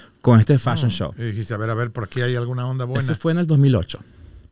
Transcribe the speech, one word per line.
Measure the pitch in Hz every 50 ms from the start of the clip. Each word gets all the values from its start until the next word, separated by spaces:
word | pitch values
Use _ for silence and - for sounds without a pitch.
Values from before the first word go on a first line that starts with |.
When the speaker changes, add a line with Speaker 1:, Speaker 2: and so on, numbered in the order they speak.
| - _ _ _
Speaker 1:
con | - 123 117 117
este | 110 - 147 131
fashion | - 131 117 160 139 117
Speaker 2:
Oh, | 92
Speaker 1:
show. | - 98 73 -
Speaker 2:
y | - 117
dijiste, | 117 101 113 104 - 117
"A |
ver, | 104 110 113
a | 113
ver, | 110 120 120
por | 113 127 107
aquí | - - 127
hay | 123 123 123
alguna | 120 120 120 127 123 123
onda | 127 131 131 127
buena". | 123 127 139
Speaker 1:
Eso | 135 131 156
fue | - - 165
en | 160
el | 175 175
dos | 156 156
mil | 139 139 139 131
ocho. | 98 82 - - - - _ - - - - - - - -